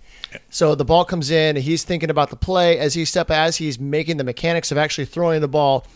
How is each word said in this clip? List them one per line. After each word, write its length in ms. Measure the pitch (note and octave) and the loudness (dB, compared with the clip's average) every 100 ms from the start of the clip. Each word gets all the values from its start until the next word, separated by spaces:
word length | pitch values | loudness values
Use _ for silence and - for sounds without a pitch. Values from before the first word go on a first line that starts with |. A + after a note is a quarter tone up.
| - - - - _ | -20 -18 -16 -16 _
So 240 | - D#3+ | 0 2
the 100 | D3 | 2
ball 220 | B2+ E3 F3 | 2 2 2
comes 240 | F3 C#3 | -2 0
in, 260 | D#3+ D#3 D3 | 2 2 0
he's 280 | C3+ E3 | 0 -2
thinking 260 | - F3 D#3 | -2 -4 -2
about 180 | D3+ C#3+ | 0 0
the 80 | - | -2
play 420 | - F#3 F3 D#3+ | -2 2 4 4
as 140 | D3 | 2
he 100 | D#3+ D#3+ | -2 -2
step, 240 | F3+ E3 | -2 0
as 260 | D#3 D#3+ E3 | 2 2 0
he's 220 | D#3 A#2+ | -4 -6
making 400 | C#3 D3+ D#3 D#3 | -4 -2 -2 -4
the 60 | |
mechanics 460 | B2+ A#2+ E3 E3+ - | -4 -4 -2 -2 -2
of 60 | C#3+ | 0
actually 300 | D3+ - C3 | 0 -2 -6
throwing 340 | - E3+ D#3 | -2 0 0
the 80 | D3 | 0
ball. 380 | D3+ C#3+ C3 - | 2 2 2 -2